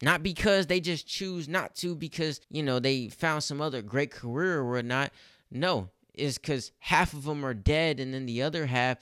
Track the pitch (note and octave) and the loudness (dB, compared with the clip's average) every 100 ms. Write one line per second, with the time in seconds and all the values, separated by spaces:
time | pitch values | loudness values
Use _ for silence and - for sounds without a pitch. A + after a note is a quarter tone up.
0 | C3+ F3 F3 E3+ G#3+ G3 E3 F3+ F3 D#3+ | 2 2 0 0 4 4 4 0 0 -4
1 | - - F#3+ F3+ C#3+ F3+ B2+ - F3 D#3+ | -4 -6 -4 -4 -2 -2 -2 -6 -6 -4
2 | D#3 - D#3 C#3+ - D3+ C#3+ B2+ C3 C3+ | -6 -4 -4 -4 -8 -2 0 2 2 2
3 | A2+ - E3 D3+ - C#3+ D3+ C3 G#2 B2+ | -2 -2 0 0 -2 -2 -4 -4 -2 0
4 | C#3+ - A#2+ C3 F#3 E3 B2 B2 A#2+ B2+ | 0 -4 -6 -2 0 0 0 0 0 0
5 | C#3 - - _ - B2+ F3 C#3+ F#2 _ | -2 -6 -20 _ -10 -2 0 0 -2 _
6 | _ - C#3+ B2 - C#3 - _ - E3+ | _ -4 -2 -2 -2 -2 -4 _ 2 4
7 | F3+ D3 C#3 D3 C#3 A2+ G2 D3+ E3 C#3 | 4 0 -4 -2 -2 2 4 4 4 0
8 | C3 C3 C3 A#2 C#3+ E3 C#3+ B2 B2+ B2 | -2 -4 -2 0 0 0 0 2 2 0